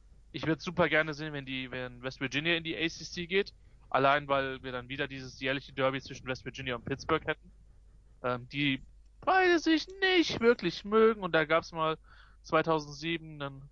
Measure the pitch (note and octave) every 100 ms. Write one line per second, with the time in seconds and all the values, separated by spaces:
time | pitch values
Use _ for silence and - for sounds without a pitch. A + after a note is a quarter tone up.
0 | - - - - C#3+ D#3+ F#3 F3 D#3 D#3
1 | D#3+ D3 D#3 C#3+ C3+ C3 B2+ B2+ B2 A#2+
2 | C3 - C3+ C#3 E3 E3 D#3+ - E3 E3
3 | D#3+ F3+ E3+ G3 G3+ - - - - C3
4 | C3+ D3 C#3+ C#3 C3+ C3 C3 B2 A#2+ C#3
5 | C#3 C3+ B2+ - C3 C3+ - C3+ C3 C3+
6 | - C3 B2+ B2+ B2+ A#2+ C3 A#2+ - C3+
7 | - D#3 D#3 - - - - - - -
8 | - - B2 B2 B2 C#3+ C#3+ C3+ - -
9 | - - - F#4+ F#4 E4+ D#4+ D#4 - G4
10 | F#4+ F4+ - - A#3 A#3+ F3 - G3+ A3
11 | A3 G#3+ F3+ D#3+ D3+ E3 - E3 D#3+ D#3
12 | - - - - - D#3+ D#3+ D#3+ D3 C#3+
13 | D#3+ E3 D#3+ D3+ C#3 C3+ C#3+